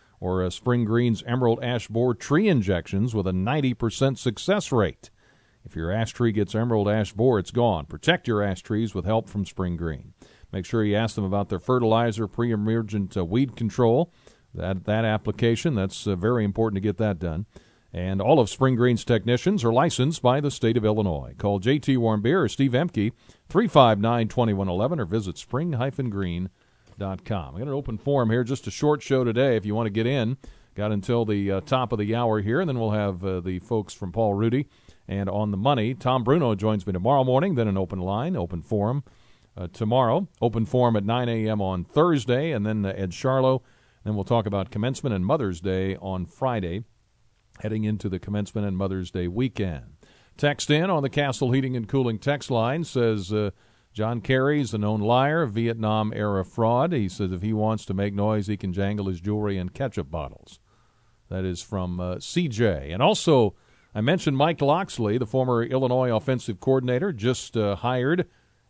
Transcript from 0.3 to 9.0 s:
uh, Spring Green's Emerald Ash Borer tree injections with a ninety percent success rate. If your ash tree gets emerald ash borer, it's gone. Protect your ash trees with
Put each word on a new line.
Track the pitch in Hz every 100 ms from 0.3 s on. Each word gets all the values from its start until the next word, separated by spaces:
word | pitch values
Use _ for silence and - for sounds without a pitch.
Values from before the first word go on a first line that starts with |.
| 92
uh, | 90
Spring | - 123 123 110
Green's | 117 123 107
Emerald | - 127 120 113
Ash | 120 120 -
Borer | 110 123
tree | 113 - 151 214
injections | 147 95 90 - 98 120
with | 110 95
a |
ninety | 92 98 156 135
percent | 117 117 - 135 120
success | 131 104 - 202 -
rate. | 120 92 - - _ _ _ _ _ -
If | 82
your | 82
ash | 202 110
tree | - 120
gets | 107 101 110
emerald | 120 113 101
ash | 110 101
borer, | 101 127 110
it's | 87
gone. | 117 120 87 73
Protect | - - 175 -
your | 107
ash | 101 90
trees | - 110 113
with | 92